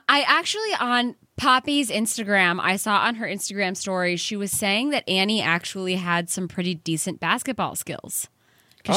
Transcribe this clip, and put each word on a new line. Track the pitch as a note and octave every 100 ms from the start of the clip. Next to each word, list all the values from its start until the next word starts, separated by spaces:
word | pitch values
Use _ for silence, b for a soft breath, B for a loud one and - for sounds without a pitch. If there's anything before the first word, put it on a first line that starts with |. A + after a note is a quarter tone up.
| -
I | C#4+ C4+
actually, | D4+ - G#4 A4 F#4
on | B3 A#3+ A#3+ - _ -
Poppy's | C4+ B3+ D4 C#4+ B3
Instagram, | G#3+ A3 - G3+ G3+ F3+ F3+
I | F3 G3
saw | A3 G3+
on | A3 A3+
her | G3
Instagram | G3 - G3+ F#3 G3
story, | G3 F#3 F3+ F3
she | - G#3
was | G3+
saying | - G3+ G#3 C#4+
that | C4+ -
Annie | F#3+ G3 A3
actually | D3+ E3+ - F#3+ F#3 F#3
had | F3 F3 F3
some | - F3+
pretty | - F3+ E3
decent | E3 D#3+ - -
basketball | E3 A#3+ - G#3+ D#3
skills. | - - - - - - _ b b b b
'Cause | -